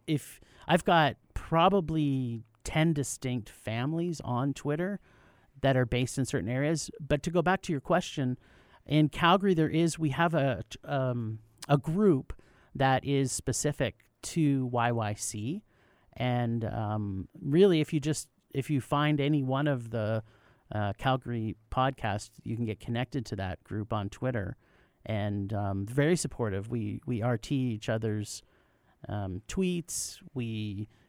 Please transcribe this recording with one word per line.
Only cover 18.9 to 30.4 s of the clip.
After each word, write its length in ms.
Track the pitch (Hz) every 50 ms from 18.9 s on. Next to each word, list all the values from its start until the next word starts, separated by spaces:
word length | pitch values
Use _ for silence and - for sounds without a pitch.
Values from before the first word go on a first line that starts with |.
| - 143 147 151 151 143
any 200 | 139 143 156 147
one 260 | 135 127 131 135 147 151
of 220 | 143 123 117 113
the, 340 | 113 117 107 104 113 110 107 - - _ _ _ _ _ _ _ -
uh, 200 | 107 104 101 98 -
Calgary 580 | - 139 131 131 - 120 120 117 110 110 - - _ _
podcasts, 600 | - 131 127 135 135 - - 110 98 104 - - - - -
you 120 | - 117
can 100 | 110 120
get 140 | 110 104 -
connected 460 | - - 117 117 127 - - 139 117 -
to 80 | - 98
that 260 | 95 92 90 - _
group 300 | - - 107 107 - -
on 160 | 107 101 95
Twitter. 480 | - - - 127 123 113 95 - - - _ _ _ _ _ _ _ _ _
And, 480 | - 110 104 101 104 101 101 98 95 107
um, 320 | 101 104 98 98 98 98
very 300 | 110 123 139 143 151 180
supportive. 540 | 165 - - - - 120 107 95 98 95 113
We, 320 | 120 120 107 104 104 - -
we 160 | - 123 107
R 160 | 107 127 123 113
T 180 | - - 147
each 320 | 135 127 123 110 104 - -
other's, 540 | 113 110 107 113 107 107 104 - - - - _ _ _ _ _ _ _ _ _ _ _ - -
um, 340 | 101 104 101 95 92 95 - -
tweets. 720 | - 190 190 180 180 170 160 - - - - - - - - - -
We 540 | 131